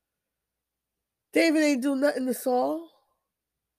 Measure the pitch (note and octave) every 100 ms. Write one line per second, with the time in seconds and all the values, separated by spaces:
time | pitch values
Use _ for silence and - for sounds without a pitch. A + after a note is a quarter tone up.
0 | _ _ _ _ _ _ _ _ _ _
1 | _ _ _ D4+ E4 D#4 D4+ C#4 C4+ C#4
2 | C#4+ C4 B3+ A3+ C4 B3 C4+ D#4 E4 _
3 | _ _ _ _ _ _ _